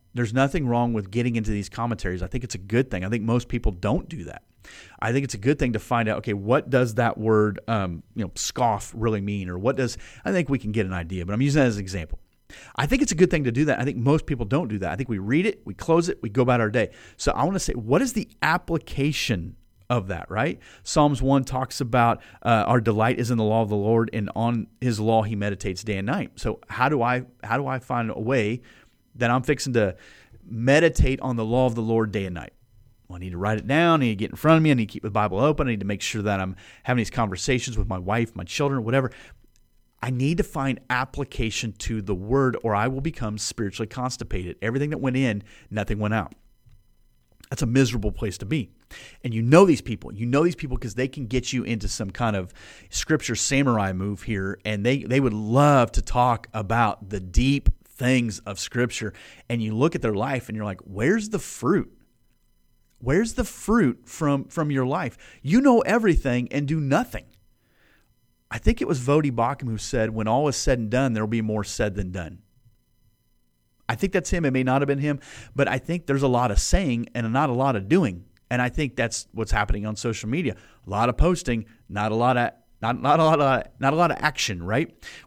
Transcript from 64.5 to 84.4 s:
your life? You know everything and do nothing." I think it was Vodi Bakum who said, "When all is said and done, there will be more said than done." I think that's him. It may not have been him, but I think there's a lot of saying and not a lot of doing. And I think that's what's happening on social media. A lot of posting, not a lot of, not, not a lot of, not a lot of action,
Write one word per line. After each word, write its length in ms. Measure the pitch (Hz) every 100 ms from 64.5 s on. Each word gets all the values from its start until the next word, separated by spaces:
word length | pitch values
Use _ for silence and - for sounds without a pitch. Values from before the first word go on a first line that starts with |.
| - 151
your 160 | 135 127
life? 320 | 165 143 - - -
You 180 | 131 214
know 200 | 277 233
everything 640 | - 226 214 156 135 123 123
and 160 | 143 143
do 120 | 160
nothing." 440 | 139 156 240 95 - _ _ _ _ _ _ _ _ _ _ _ -
I 100 | 113
think 220 | - 120
it 60 | -
was 140 | 139
Vodi 320 | 123 147 147
Bakum 360 | 117 117 139 127
who 80 | 107
said, 340 | - 127 110
"When 180 | 110 110
all 180 | 123 147
is 80 |
said 240 | 127 - 123
and 100 | 110
done, 240 | 123 135
there 120 | 110
will 40 | 107
be 140 | 113
more 220 | 107 107
said 320 | 101 - 107 98
than 160 | 92
done." 260 | 90 82 90 _ _ _ _ _ _ _ _ _ _ _ _ _ _ -
I 80 | 113
think 160 | 196
that's 180 | 190 170
him. 140 | 180
It 80 | 151
may 100 | 131
not 200 | 127 135
have 40 | 143
been 140 | 139
him, 180 | 147 139 - - -
but 120 | 135 127
I 120 | 131
think 280 | - 175 -
there's 160 | 139
a 60 | 139
lot 240 | 120 123
of 80 | 101
saying 480 | - 175 170 117 117
and 180 | 123 113
not 180 | 123 151
a 40 |
lot 200 | 123 135
of 140 | 113 95
doing. 360 | 175 139 90 - _ -
And 120 | 123
I 60 | 123
think 260 | 143 139
that's 320 | 117 117 - -
what's 180 | - 110
happening 340 | 104 104 104
on 120 | 107 104
social 320 | 120 107 104
media. 260 | 147 147 90 - _ -
A 40 |
lot 180 | 98 120
of 80 | -
posting, 500 | 160 180 - 117 104 _ -
not 240 | 98 110
a 20 |
lot 220 | 110 123 120
of, 160 | 120 - _ _
not, 220 | 110 123
not 160 | 135 165
a 60 |
lot 160 | 160 156
of, 240 | 139 123 - -
not 120 | 135
a 40 | 156
lot 160 | 175
of 60 | -
action, 420 | 151 -